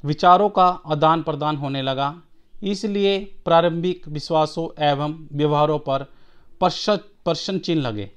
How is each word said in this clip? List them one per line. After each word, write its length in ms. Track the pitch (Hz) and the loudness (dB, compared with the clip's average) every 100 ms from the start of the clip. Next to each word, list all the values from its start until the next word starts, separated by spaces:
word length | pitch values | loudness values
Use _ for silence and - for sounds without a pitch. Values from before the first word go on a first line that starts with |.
| 143 | -4
विचारों 440 | 151 180 180 208 | 2 6 6 6
का 160 | 202 180 | 4 2
आदान 580 | 180 156 156 156 165 | 2 -4 2 2 2
प्रदान 340 | 160 147 151 151 | -2 -4 -4 -4
होने 240 | 143 139 | -4 -4
लगा, 400 | 135 131 139 170 _ - _ - | -4 -2 -4 -6 _ -20 _ -8
इसलिए 560 | 196 202 214 202 196 196 | -6 -4 -4 0 0 0
प्रारंभिक 880 | 196 - - 165 170 165 180 180 - | -4 -10 2 4 4 0 -4 -4 -8
विश्वासों 800 | 151 - 160 151 170 165 - 151 | -10 -2 0 0 -2 -8 0 0
एवं 420 | 143 151 160 156 | 2 -2 -6 -10
व्यवहारों 480 | 143 151 147 151 151 | -2 0 2 2 0
पर 340 | 147 135 139 - - - - - | -2 -4 -4 -16 -20 -20 -20 0
प्रश्न, 360 | 185 - - 208 | 0 0 -2 -2
प्रश्न 640 | - _ - 160 - 190 | -4 _ -4 -4 -4 -6
चिन्ह 220 | - 160 | -2 -2
लगे। 300 | 127 104 98 | -2 -6 -10